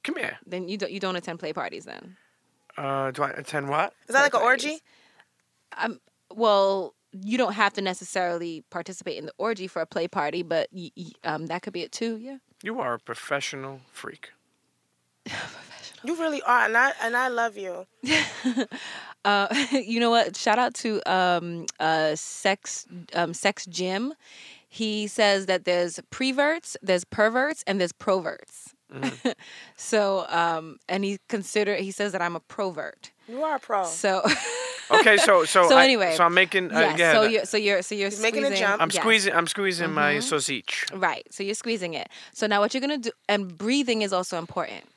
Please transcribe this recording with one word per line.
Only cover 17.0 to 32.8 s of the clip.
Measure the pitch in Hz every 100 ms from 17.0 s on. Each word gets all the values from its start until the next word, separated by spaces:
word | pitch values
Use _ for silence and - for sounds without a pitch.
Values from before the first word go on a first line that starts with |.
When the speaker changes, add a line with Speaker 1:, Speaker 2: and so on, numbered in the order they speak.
Speaker 3:
and | 226 240
I | 254
love | 240 233 202
you. | 190 175 185 _
Speaker 2:
<laughs> | 254 311 - - 262 240 247 - - - - -
Uh, | 202 202 202 240 269
<laughs> |
you | 269 208 233
know | 233
what? | 233 - 190
Shout | - 220
out | 247
to, | - 233 214 -
um, | 185 180 175 170 170 160 -
uh, | 156 160 156 156
Sex, | - - 196 196 - - - 175 165
um, | 170 165
Sex | 165 196 - 185
Jim. | 165 185 190 254 311 - - - - _
He | - 220 214 208
says | - 208 196 190
that | 185
there's | 185 175 175 170 -
preverts, | - 262 262 285 330 - -
there's | 196 180
perverts, | - - 214 240 285 311 -
and | 196
there's | 175
proverts. | - - 190 160 - - - - _ _
Speaker 1:
Mm-hmm. | 135 262 - 254
Speaker 2:
<laughs> | - - - - -
So, | - 220 202 190 -
um, | 170 170 165 160 - -
and | 185
he | 196 196 _
consider, | 214 185 214 208 196
he | 196
says | - 208
that | 185
I'm | 175
a | 165
provert. | _ - 196 160